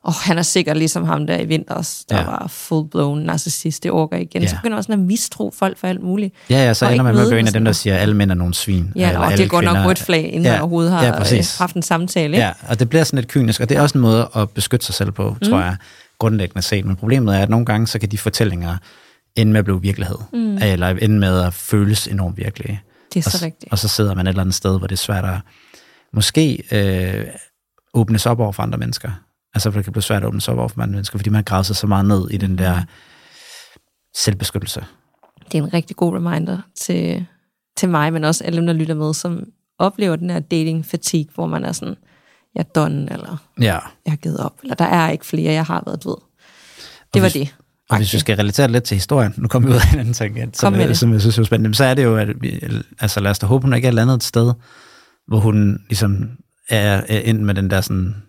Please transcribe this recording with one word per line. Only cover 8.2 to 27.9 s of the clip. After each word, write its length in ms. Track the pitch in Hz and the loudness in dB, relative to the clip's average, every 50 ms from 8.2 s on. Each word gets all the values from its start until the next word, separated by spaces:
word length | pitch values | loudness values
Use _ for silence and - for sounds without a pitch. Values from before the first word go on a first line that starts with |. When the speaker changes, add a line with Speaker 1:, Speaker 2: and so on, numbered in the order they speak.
| 101 98 | 2 2
Speaker 2:
er 40 | 92 | 2
nogle 180 | 87 87 87 87 | 0 0 -2 -2
svin," 380 | - - - 95 90 85 95 - | -2 -2 0 0 0 0 -2 -2
Speaker 1:
Ja, 120 | - 185 | 0 0
Speaker 2:
eller 120 | 175 165 - | 2 2 2
Speaker 1:
og 60 | 175 165 | 2 2
Speaker 2:
"Alle 60 | - 196 190 | 2 2 2
Speaker 1:
det 60 | - | 2
går 120 | 175 170 | 2 2
nok 120 | 170 175 175 | 2 4 4
Speaker 2:
kvinder," 160 | 196 95 180 | 4 4 4
Speaker 1:
rødt 100 | 185 - | 2 0
flag, 280 | - - 175 160 156 | 0 0 0 0 0
inden 160 | - - 165 170 | -2 -2 0 2
Speaker 2:
ja, 60 | 123 | 2
Speaker 1:
man 80 | 117 101 | 2 2
overhovedet 300 | 151 175 170 170 165 170 | 0 0 0 2 2 2
har, 140 | 185 170 139 | 2 2 2
Speaker 2:
ja, 120 | 123 85 | 2 2
præcis. 380 | 78 98 98 123 107 87 - - | 0 2 2 2 2 2 0 0
Speaker 1:
øh, 80 | - 180 | -2 -2
haft 120 | 165 - | -2 -2
en 60 | 180 | -6
samtale, 520 | 165 - 175 165 175 180 - 180 160 147 156 | -2 0 -2 -2 -2 -2 -2 -2 -2 2 2
ikke? 120 | 220 117 | 2 2
Speaker 2:
Ja, 80 | 95 - - - - | 0 -2 -8 -4 -4
og 100 | 117 104 | 0 0
det 100 | 127 117 | 0 2
bliver 140 | 147 160 156 | 4 2 2
sådan 140 | - - | 2 0
lidt 100 | 135 117 - | -2 -2 0
kynisk, 280 | - 143 123 113 113 - | 0 2 2 2 2 0
og 80 | 123 117 | 0 0
det 80 | 139 | 2
er 40 | 139 | 2
også 160 | 147 139 - | 2 4 4
en 40 | 143 | 4
måde 280 | 120 113 110 113 117 - - | 4 6 4 4 2 0 -2
at 140 | 110 104 98 | -2 -2 -2
beskytte 360 | _ - 92 - - 120 - | _ -6 -2 -2 -2 -2 -2
sig 100 | - 101 | -4 -4
selv 160 | - 101 101 | -4 -4 -4
på, 180 | 98 - 101 107 104 120 | -2 -4 -4 -4 -4 -2
Speaker 1:
Mm. 60 | 202 208 | 0 2
Speaker 2:
tror 100 | - 92 | 2 2
jeg, 160 | 90 90 92 92 - - - - - _ _ _ | 2 0 -4 -6 -10 -18 -20 -20 -20 _ _ _
grundlæggende 420 | - 110 110 107 95 90 - 95 | 0 0 2 0 -2 -2 -4 -6
set. 240 | 90 - 107 101 95 | -4 -2 -2 -2 0
Men 100 | 101 95 | -2 -4
problemet 400 | 90 - 110 131 135 120 104 101 | -2 0 0 2 2 4 2 2
er, 20 | 95 | 2
at 100 | 98 101 | 2 2
nogle 160 | 113 113 117 | 2 2 2
gange, 220 | 113 107 107 113 | 2 2 0 0
så 120 | 110 - 107 | 0 -2 -4
kan 100 | 104 101 | -4 -4
de 60 | 104 | -4
fortællinger 600 | 104 - 107 - - 113 101 90 87 85 85 85 92 _ - - - _ _ _ _ _ _ _ | -4 -4 -4 0 0 0 0 0 -2 -4 -4 -6 -6 _ -14 -20 -20 _ _ _ _ _ _ _
ende 160 | - 110 107 | 2 4 4
med 80 | 107 107 | 4 4
at 60 | 98 | 2
blive 160 | 98 98 92 | 2 0 0
virkelighed, 360 | 90 98 98 - 95 87 - - - - - | 0 -2 -2 -2 -4 -6 -6 -8 -10 -8 -4
Speaker 1:
Mm. 240 | 240 226 220 - 98 | -4 -2 -2 0 0
Speaker 2:
eller 280 | 104 104 95 87 90 92 | 2 2 2 2 0 0
ende 300 | 92 - 113 104 107 104 | 0 0 2 2 2 4
med 200 | 98 92 92 92 | 2 2 2 2
at 120 | 90 90 87 | 0 0 -4
føles 540 | - - - - 104 101 101 107 101 - | -6 -4 -2 0 2 2 2 0 -2 -2
enormt 300 | - - 95 92 87 92 | -4 -4 -4 -4 -4 -4
virkelige. 440 | - - 98 - - - - 104 101 _ _ _ _ _ _ - | -6 -8 -8 -8 -8 -8 -8 -8 -8 _ _ _ _ _ _ -4
Speaker 1:
Det 60 | 180 | -2
er 80 | 156 | -2
Speaker 2:
Og 40 | - | -2
Speaker 1:
så 60 | - | -2
Speaker 2:
s-, 60 | - 170 | -2 -6
Speaker 1:
rigtigt. 280 | 160 160 _ - - | -8 -10 _ -6 -4
Speaker 2:
og 80 | 110 98 | -4 -2
så 80 | - | -2
sidder 280 | 104 - - 107 101 95 | -2 0 0 0 0 0
man 120 | 92 92 | 0 0
et 20 | 95 | 0
eller 120 | 92 98 | 0 0
andet 140 | 92 95 95 | 0 -2 -2
sted, 220 | - - 98 95 | -2 0 0 0
hvor 100 | 95 92 | 0 -2
det 80 | 98 95 | -4 -6
er 20 | |
svært 280 | 95 - - 104 92 87 | -6 -4 -4 -4 -2 -2
at, 120 | 92 92 95 - _ _ _ _ _ - - _ _ _ _ _ _ - | -4 -4 -6 -8 _ _ _ _ _ -20 -20 _ _ _ _ _ _ -2
måske, 500 | - - - - 156 160 147 - - - - | -2 -2 2 2 2 2 2 0 -4 -6 -2
øh, 540 | 127 107 101 98 95 92 92 90 98 107 - - - - - _ _ _ _ _ _ _ _ _ | 0 0 2 2 2 0 0 -2 -2 -4 -6 -8 -12 -18 -20 _ _ _ _ _ _ _ _ _